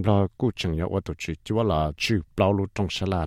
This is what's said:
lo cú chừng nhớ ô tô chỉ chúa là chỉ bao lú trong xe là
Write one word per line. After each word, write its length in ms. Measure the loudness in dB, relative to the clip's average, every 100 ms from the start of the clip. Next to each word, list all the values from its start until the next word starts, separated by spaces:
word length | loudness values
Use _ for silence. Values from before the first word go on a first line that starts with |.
| 4
lo 220 | 2 2 0
cú 140 | -2 -2
chừng 200 | -4 -2
nhớ 100 | -2
ô 100 | -4
tô 140 | -6 -10
chỉ 160 | -8 -10
chúa 200 | -4 0
là 280 | 2 2 0 -2
chỉ 180 | 0 0 -2 2
bao 160 | 2
lú 120 | 2 -2 -2
trong 120 | -4
xe 160 | -2 -2
là 200 | -2